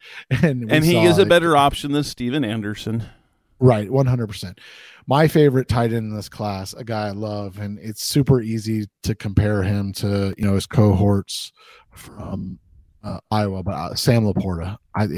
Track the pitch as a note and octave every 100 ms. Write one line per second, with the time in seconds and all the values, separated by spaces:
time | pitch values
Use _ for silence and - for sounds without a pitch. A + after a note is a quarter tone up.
0 | - - - C3 E3 B2+ A2+ D#3 D#3+ F3
1 | F3 E3+ E3+ F3 E3+ D3 C#3 - C#3+ D3
2 | C#3+ - A#2+ D3 A2+ A2+ G2+ G#2+ - A2+
3 | G#2+ _ _ _ _ - B2+ A2 G2+ C3
4 | C3 B2 A2 - F#2 - - - - -
5 | - C#3 D#3 D#3+ D3 C3 B2+ B2 A#2 A#2
6 | A2 G#2+ - - G#2 F#2+ G2 - A2+ A2
7 | G#2 G2+ G#2+ G#2 G2+ F#2+ G2+ G#2 G#2+ G#2+
8 | - D3+ C3+ C3 A2 A2+ G#2 A2 G2+ _
9 | - G#2+ G2+ G2+ G#2 G#2 F#2+ G2+ G2 G2
10 | G2+ G2+ G2 - G#2 G2 - - G#2 F#2+
11 | G#2 G2+ - - - _ - - _ -
12 | - - - F#3 - - _ _ _ _
13 | G#2 F#2+ - G#2+ G#2 F#2+ F2+ D2 E2+ -
14 | - A#2+ G#2+ F#2 F#2+ E2+ F2+ - _ -
15 | G#2